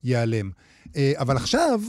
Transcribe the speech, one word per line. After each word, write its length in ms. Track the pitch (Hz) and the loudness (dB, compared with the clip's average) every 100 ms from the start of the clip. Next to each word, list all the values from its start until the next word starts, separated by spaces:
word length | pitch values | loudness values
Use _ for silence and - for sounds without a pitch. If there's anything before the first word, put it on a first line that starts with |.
ייעלם. 460 | 123 123 117 113 98 92 _ _ - 143 | 0 0 2 -2 -4 -10 _ _ -12 0
אה, 180 | 139 143 | 0 2
אבל 180 | 131 131 | 0 0
עכשיו 420 | - 254 330 226 | 0 2 2 0